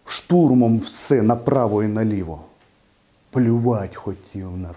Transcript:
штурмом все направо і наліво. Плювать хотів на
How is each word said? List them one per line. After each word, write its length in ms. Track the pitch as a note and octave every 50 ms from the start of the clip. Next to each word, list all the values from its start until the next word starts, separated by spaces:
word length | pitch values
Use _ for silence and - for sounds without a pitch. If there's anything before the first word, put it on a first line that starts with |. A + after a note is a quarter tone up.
| _
штурмом 720 | - - - - - F3 F3+ E3 C#3 B2+ B2 A#2+ A2+ A2+ A2+
все 420 | G2 - - - - - C#3+ B2
направо 640 | G#2+ A2+ A#2+ A#2+ - - C3+ C3 A#2+ G#2+ G#2 G#2 G#2+
і 40 |
наліво. 540 | G#2+ G#2 A2 A2 A2 G#2 G2 F2+ E2 D#2+ D#2 - - _ _ _ _ _ _ _ _ _ _ _ _ _ _ _ _
Плювать 680 | - C3+ B2 A2+ A#2 A#2 A#2 B2 A#2 G#2+ G2 F#2 -
хотів 600 | - - G#2 F#2+ G2 - - - G2 F#2+ F#2 F2+
на 120 | F#2 F2+ E2+ E2+